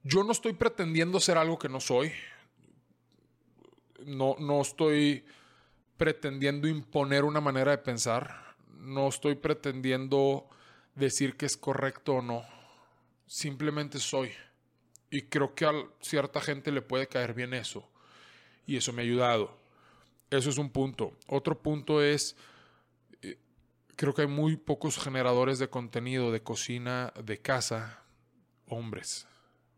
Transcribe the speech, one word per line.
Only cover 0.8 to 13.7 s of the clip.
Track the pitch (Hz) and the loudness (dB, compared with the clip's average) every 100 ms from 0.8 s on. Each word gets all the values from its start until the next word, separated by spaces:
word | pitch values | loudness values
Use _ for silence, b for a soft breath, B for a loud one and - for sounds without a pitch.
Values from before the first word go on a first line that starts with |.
| 165 160 165 185 | 0 2 2 4
ser | - 165 | 4 4
algo | 160 160 | 4 0
que | 143 | -4
no | 131 | -6
soy. | - 123 156 - B B _ _ _ _ _ _ _ _ _ _ _ _ - _ _ - | 2 2 2 -4 B B _ _ _ _ _ _ _ _ _ _ _ _ -20 _ _ -18
No, | 143 135 135 135 | -10 0 2 2
no | 147 143 | 2 2
estoy | 131 - 156 147 147 135 - b b b b b _ - | 2 2 4 6 6 2 -6 b b b b b _ 0
pretendiendo | 160 156 147 135 139 143 151 | 0 0 -6 0 0 0 -2
imponer | 156 - 147 139 139 | -2 -2 0 4 4
una | 147 151 | 4 2
manera | 147 131 131 | 2 2 2
de | 143 | 2
pensar. | - 117 120 117 131 - - - _ - | 0 -2 0 0 -2 -14 -20 -20 _ -18
No | 131 135 139 | -8 0 0
estoy | - 147 | 2 0
pretendiendo | 143 151 151 143 131 131 127 131 139 139 139 - b b b b | 0 -2 -2 -2 -2 0 0 2 4 4 2 -6 b b b b
decir | 139 135 - 135 - | -2 0 2 -2 -2
que | |
es | 143 - | -4 -4
correcto | - 135 131 - - | -2 -2 -2 -4 -2
o | 131 | 0
no. | 120 117 117 B B B B B B _ | 0 -8 -8 B B B B B B _
Simplemente | _ - 151 131 151 | _ -8 -6 -2 -2